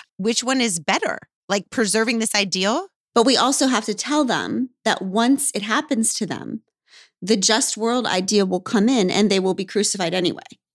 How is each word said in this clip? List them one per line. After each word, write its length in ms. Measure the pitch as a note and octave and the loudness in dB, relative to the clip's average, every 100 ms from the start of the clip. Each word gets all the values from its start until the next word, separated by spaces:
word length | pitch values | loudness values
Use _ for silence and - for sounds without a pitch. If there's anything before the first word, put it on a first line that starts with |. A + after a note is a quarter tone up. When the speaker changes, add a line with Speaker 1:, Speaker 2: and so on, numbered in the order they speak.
| - - | -18 -4
Speaker 1:
Which 260 | G3 A#3 | -2 0
one 180 | A#3+ C4 | 0 0
is 180 | A#3 E3+ | 0 -2
better? 380 | D3 B3 - - - _ - | -2 -2 -2 -6 -12 _ -4
Like, 200 | G3+ - | -4 -2
preserving 480 | - G#3+ A3 A3+ A#3 | -2 0 2 0 0
this 160 | A3 | 0
ideal? 540 | G#3 G3 F#3 F#3+ C4+ G4 _ _ | 0 0 0 0 0 -4 _ _
Speaker 2:
But 120 | - A3+ | 2 4
we 100 | B3 | 4
also 300 | B3 C#4+ C4 | 2 2 2
have 160 | A#3+ | 2
to 100 | A3+ | -2
tell 300 | G3+ - D4 | -6 -2 0
them 460 | C4+ E3 F#2 G#3+ B3+ - | 2 0 -2 -4 -6 -4
that 180 | - - | -2 -2
once 500 | F#3+ G3 A#3+ C#4 - | -2 0 2 2 0
it 80 | G#3 | -4
happens 520 | G#3 A#3 D4+ A#3+ A3+ | -2 -4 -2 -2 0
to 120 | - G3 | -2 -6
them, 360 | - - - - _ _ - - _ | -6 -10 -12 -14 _ _ -20 -20 _
the 160 | F3+ A3 | -2 0
just 400 | - A3 - - | 2 2 0 -2
world 300 | A3+ B3 A3+ | -2 0 0
idea 400 | F#3 F#3+ G#3 F#3+ | -2 0 2 2
will 140 | F#3 | -2
come 280 | - A3 G#3+ | 0 2 4
in 220 | C4 F#3 | 4 2
and 200 | F#3 G#3 | 2 2
they 80 | F#3+ | 2
will 160 | F#3 | 0
be 100 | F3+ F#3 | -2 -4
crucified 480 | G#3 G#3 G3 E3+ | -2 -2 -2 -2
anyway. 340 | F#3 F3+ - - - _ | -2 -2 -4 -10 -20 _